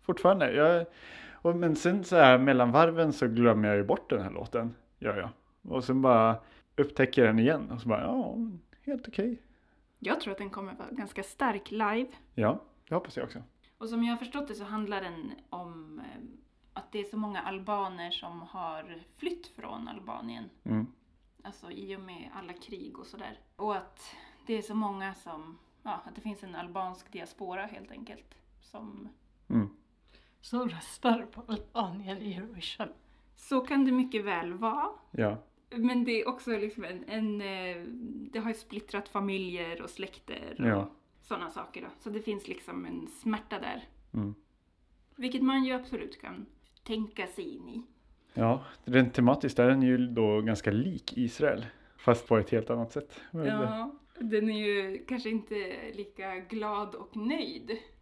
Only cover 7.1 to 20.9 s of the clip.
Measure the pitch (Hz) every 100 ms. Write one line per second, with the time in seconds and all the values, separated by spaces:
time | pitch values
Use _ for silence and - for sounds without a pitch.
7.1 | 135 117 110 120 156 104 120 113 - 82
8.1 | 254 226 226 226 175 _ - - 269 254
9.1 | - 220 233 _ _ _ _ _ _ 220
10.1 | 214 - 196 202 196 196 - - - 196
11.1 | - 196 - 269 202 - 214 208 226 254
12.1 | - - - 107 - - _ _ 160 -
13.1 | - - - 120 _ _ _ 226 233 233
14.1 | 233 240 285 294 214 202 214 208 196 185
15.1 | 165 - - - 180 175 165 156 151 -
16.1 | - - - _ _ _ - - 214 202
17.1 | 214 214 190 - 196 196 208 190 175 175
18.1 | - 175 170 170 190 165 160 156 170 -
19.1 | - 330 339 - - 226 - 233 - 190
20.1 | - 113 117 110 _ - 110 120